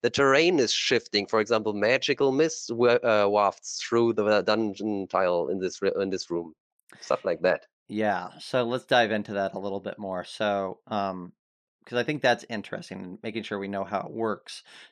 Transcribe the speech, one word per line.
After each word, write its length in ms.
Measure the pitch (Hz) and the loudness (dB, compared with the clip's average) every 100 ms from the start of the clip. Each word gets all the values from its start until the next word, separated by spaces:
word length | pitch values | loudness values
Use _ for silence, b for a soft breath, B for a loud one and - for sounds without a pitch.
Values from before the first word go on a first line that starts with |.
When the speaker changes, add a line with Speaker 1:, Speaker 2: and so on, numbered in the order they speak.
Speaker 1:
"The 60 | 120 | -2
terrain 480 | 127 139 135 165 175 | 2 4 6 4 4
is 140 | 117 | 2
shifting." 540 | - - 123 - 104 98 | 0 0 0 0 -2 0
For 120 | 113 | 0
example, 320 | 104 113 107 | 2 0 0
magical 580 | 101 107 131 - 139 139 | 0 2 2 0 2 2
mist 380 | 131 160 - - | 4 2 0 -6
wa-, 280 | 117 120 120 | 2 4 4
uh, 240 | 120 107 101 | 4 4 4
wafts 520 | 104 101 - - - | 4 2 0 -8 -10
through 320 | - 117 117 | -2 2 2
the 280 | 107 107 107 | 2 2 4
dungeon 640 | 90 107 110 98 104 101 92 | 4 0 0 -4 -4 -4 -2
tile 400 | 92 92 87 76 | 0 2 2 0
in 100 | 95 | -2
this 220 | 92 - | -4 -2
r-, 200 | 98 92 | -2 0
in 80 | 98 | -2
this 180 | 92 - | -4 -4
room. 260 | 85 85 78 _ _ _ - | -6 -6 -14 _ _ _ -12
Stuff 240 | - - - | -4 -2 -2
like 160 | 82 | 0
that. 260 | 87 85 - _ - | 0 0 -4 _ -10
Speaker 2:
Yeah. 500 | 104 107 95 90 - | -2 0 -2 -4 -12
So 240 | - 131 | -6 -2
let's 220 | 117 123 - | -2 -4 2
dive 260 | 127 110 | 2 4
into 220 | 107 101 | 0 -2
that 200 | 101 98 | -2 -4
a 60 | 95 | -4
little 200 | 98 98 | -8 -8
bit 180 | 98 - | -8 -10
more. 260 | 101 92 | -8 -8
So, 580 | 87 - 107 101 95 - - | -8 -4 0 0 -2 -8 -6
um, 460 | 107 98 92 87 - _ _ _ _ - | -4 -2 -4 -10 -16 _ _ _ _ -10
'cause 120 | 120 | -6
I 60 | |
think 180 | 120 151 | -4 0
that's 240 | 131 117 - | 2 2 -2
interesting, 680 | 113 95 104 - 95 92 95 | -10 -8 -12 -10 -12 -12 -12
making 200 | 117 113 | -10 -8
sure 160 | 104 101 | -6 -6
we 80 | 98 | -4
know 160 | 98 98 | -6 -4
how 160 | 101 | -6
it 100 | 90 | -6
works. 520 | 110 113 98 - - - B B | -4 -4 -4 -8 -20 -20 B B